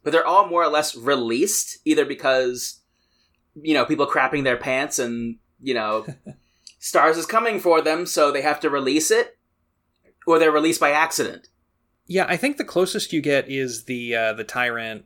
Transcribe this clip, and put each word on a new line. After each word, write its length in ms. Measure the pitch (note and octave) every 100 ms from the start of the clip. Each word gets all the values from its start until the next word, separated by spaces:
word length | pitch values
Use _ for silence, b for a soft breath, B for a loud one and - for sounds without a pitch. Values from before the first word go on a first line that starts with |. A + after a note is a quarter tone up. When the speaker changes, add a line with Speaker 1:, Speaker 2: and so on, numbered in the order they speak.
Speaker 1:
but 80 | D3+
they're 140 | D#3+ D#3
all 220 | F#3+ G3+
more 160 | E3+
or 60 | D#3+
less 260 | D3+ D3+ B2
released, 840 | A#2+ C3+ A#2 A#2+ G3+ - - - D3+
either 200 | D3+ C#3
because, 760 | C#3 C3+ C3 B2+ B2 - - _ _ _ _ _ _ _ D3+
you 180 | D#3
know, 120 | D3 -
people 200 | D3+ C#3
crapping 380 | D3+ C3 D3
their 140 | C3+ A#2+
pants 420 | C#3 C3 C#3+ -
and, 380 | A#2+ A#2 A#2 A#2 _ _
you 120 | C3
know, 320 | A#2 G#2+ A2 -
Speaker 2:
<laughs> 680 | C3+ - - _ _ - _
Speaker 1:
Stars 360 | - E3 D#3+ E3
is 80 | -
coming 340 | A3+ A#3 G3+
for 220 | F3+ D#3+
them, 240 | D3+ D#3+ F3
so 260 | E3+ D3
they 100 | C#3+
have 180 | D3 D3
to 80 | D3+
release 420 | C#3 C3 D3+ D3+
it, 260 | A3 A#3+ _ _ _ _ _ _ _ _ _ -
or 140 | D#3+
they're 100 | D#3+
released 280 | D3+ D#3+ E3
by 120 | D3
accident. 580 | D3+ D#3+ - G#2+ - _ _ _ _ _ _ -
Speaker 2:
Yeah, 180 | F3+ -
I 80 | F3
think 180 | C#4 C#4+
the 60 |
closest 480 | - E3+ F#3 G#3+ -
you 80 | D#3+
get 280 | C#3+ C#3 C3+
is 340 | C3+ C3 A2+
the, 320 | B2 B2 A#2+ A2+
uh, 180 | A2
the 120 | A2 G#2+
Tyrant 600 | B2 B2 A#2 A2+ G#2+